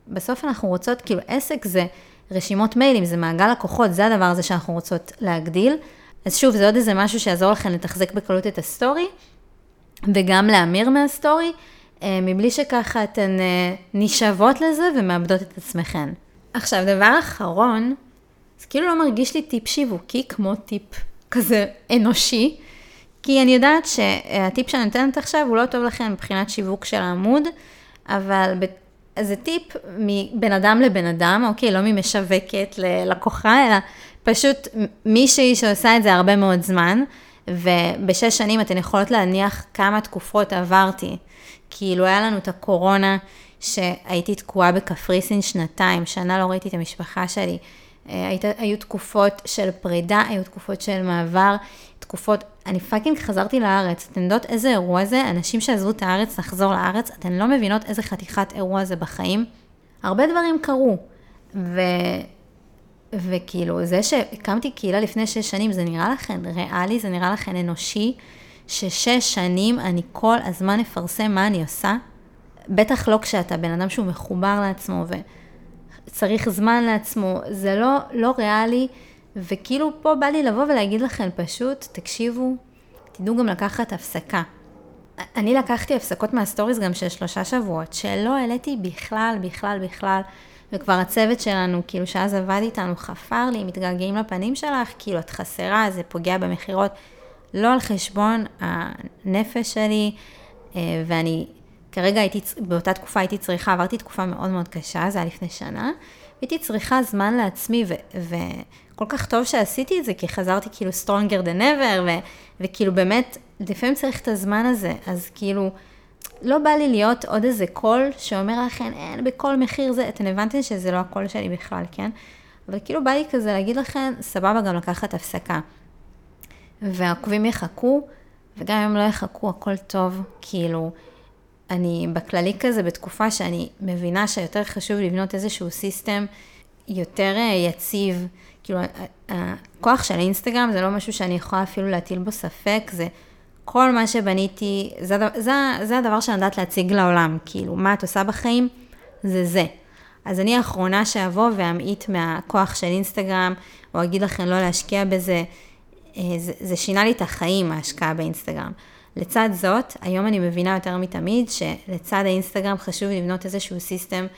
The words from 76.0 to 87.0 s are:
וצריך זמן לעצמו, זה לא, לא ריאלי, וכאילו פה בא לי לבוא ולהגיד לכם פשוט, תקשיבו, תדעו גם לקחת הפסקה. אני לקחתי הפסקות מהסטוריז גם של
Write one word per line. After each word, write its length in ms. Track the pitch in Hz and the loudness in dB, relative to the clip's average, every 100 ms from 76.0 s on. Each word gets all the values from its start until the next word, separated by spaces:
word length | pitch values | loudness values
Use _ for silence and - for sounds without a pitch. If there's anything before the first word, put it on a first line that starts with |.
| - | -16
וצריך 420 | - 196 214 233 | -4 0 0 0
זמן 360 | 190 220 240 | 0 2 4
לעצמו, 540 | 233 214 214 220 190 185 - | 2 0 -2 -4 -2 -4 -6
זה 260 | 196 196 196 | -4 0 2
לא, 200 | 247 277 285 | 2 0 -2
לא 220 | 247 233 254 | 0 0 0
ריאלי, 500 | 214 214 226 247 254 - - - - 196 | 2 2 2 0 -2 -6 -20 -20 -16 -12
וכאילו 540 | 175 196 - 262 311 302 | -6 -6 -2 -2 0 0
פה 120 | 311 | 0
בא 120 | 294 277 | 2 2
לי 160 | 302 | 2
לבוא 220 | 262 214 | 2 2
ולהגיד 360 | 294 262 202 214 | 2 2 2 0
לכם 280 | 254 - 190 175 | -2 -2 -4 -4
פשוט, 500 | 170 - 254 269 - | -6 -4 -4 -4 -10
תקשיבו, 600 | - - - 233 240 254 254 - _ _ - - | -14 -10 -4 -4 -2 -4 -4 -10 _ _ -20 -20
תדעו 240 | - 190 233 | -6 -2 2
גם 100 | 226 | 0
לקחת 460 | - 202 - 226 | 0 -4 -2 -4
הפסקה. 500 | 180 - 170 - 190 160 - - - - - - - 269 247 | -6 -8 -10 -4 -4 -4 -12 -20 -20 -20 -20 -20 -18 -8 -2
אני 180 | 208 | 2
לקחתי 400 | 262 269 233 - | 2 0 -4 -2
הפסקות 380 | 269 - 190 214 | -4 -2 -6 -2
מהסטוריז 460 | 247 208 - 214 233 | -2 -2 -2 -2 0
גם 160 | 190 | -2
של 140 | 180 | -2